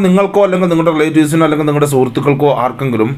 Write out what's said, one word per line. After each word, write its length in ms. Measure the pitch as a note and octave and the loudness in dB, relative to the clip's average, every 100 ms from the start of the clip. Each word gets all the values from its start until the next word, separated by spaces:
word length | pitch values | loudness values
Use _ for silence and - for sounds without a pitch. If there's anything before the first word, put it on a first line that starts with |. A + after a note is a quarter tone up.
| F#3+ | 2
നിങ്ങൾക്കോ 400 | F#3 G3 G3+ G3+ | 2 2 0 0
അല്ലെങ്കിൽ 260 | F#3 F3+ | 0 0
നിങ്ങളുടെ 220 | E3 E3 D#3 | 0 0 0
റിലേറ്റീവ്സിനോ 500 | D#3 D3+ D3+ E3 D#3+ | 0 2 2 2 0
അല്ലെങ്കിൽ 220 | D3+ D3+ | 0 0
നിങ്ങളുടെ 200 | D3 C#3+ C3+ | 0 0 0
സുഹൃത്തുക്കൾക്കോ 540 | C3 A#2 C#3+ C#3 C#3+ A#2 | 0 -2 -2 0 0 0
ആർക്കെങ്കിലും 480 | B2 A#2+ C3+ A2+ A2+ | -2 -4 -6 -2 -2